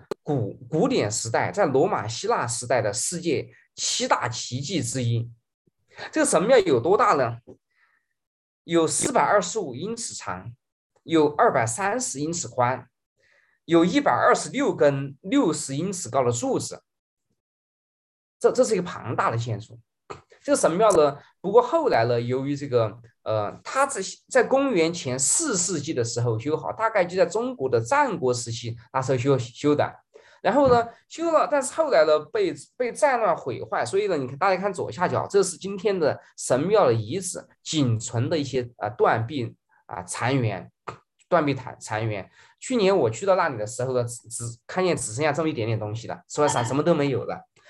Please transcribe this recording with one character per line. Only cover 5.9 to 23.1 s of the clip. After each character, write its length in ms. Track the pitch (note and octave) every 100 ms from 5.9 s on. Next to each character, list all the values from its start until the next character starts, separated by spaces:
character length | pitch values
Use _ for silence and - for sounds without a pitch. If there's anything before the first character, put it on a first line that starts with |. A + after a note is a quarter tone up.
| - -
这 120 | D#4+
个 40 | D4
神 160 | D#3+
庙 160 | G3 C4
有 220 | F#3+ B2+
多 160 | C3+ G#3
大 160 | A3 D#3+
呢？ 200 | A#2 A#2 - - _ _ _ _ _ _ _ _ _ _
有 240 | - E3+ D#3
四 260 | - -
百 80 | B3
二 220 | D3 G3+
十 160 | - A3+
五 160 | E3
英 200 | A#2+ F#3+
尺 200 | A#3 -
长， 400 | - - F2+ A2 A#2 _ _ _ _
有 260 | - D#3+ D3
二 180 | - A#3
百 140 | C#3+ A2+
三 340 | - G3 A#3
十 180 | B3 C3
英 140 | D3+
尺 160 | E3 A#2+
宽， 400 | - A#2+ B2+ - _ _ _ _ _ _ _ -
有 180 | E3+
一 160 | F3+ C4+
百 100 | C#4+
二 240 | A#3 E3+
十 140 | A#3 D3+
六 260 | G3+ C4
根 440 | D3 D3 C#3 C#3 -
六 320 | F#3+ C#4 A3
十 240 | D3 - C#3
英 160 | F#3
尺 160 | F#3+ -
高 160 | C#3
的 80 | B2
柱 260 | A#2 C4+ F#3+
子。 240 | - - _ _ _ _ _ _ _ _ _ _ _ _ _ _ _ _
这， 100 | -
这 140 | A3+
是 80 | A3+
一 40 | G#3
个 40 |
庞 320 | F3 F#2+ G#2+
大 160 | D3+ G3
的 60 | A#2
建 240 | A#2+ G2+
筑。 180 | - - _ _ - - _ _
这 100 | -
个 40 | C#4+
神 140 | D#3+
庙 180 | E3 A3
呢， 260 | F3 D3 C#3 - _
不 100 | F3+
过 80 | G#3+
后 280 | A#3+ E4 C#4+
来 160 | C3
呢， 160 | A#2 A#2+
由 260 | A#2+ B2+ C3+
于 80 |
这 140 | C#3+ C#3+
个， 300 | A#2+ A2 G2 -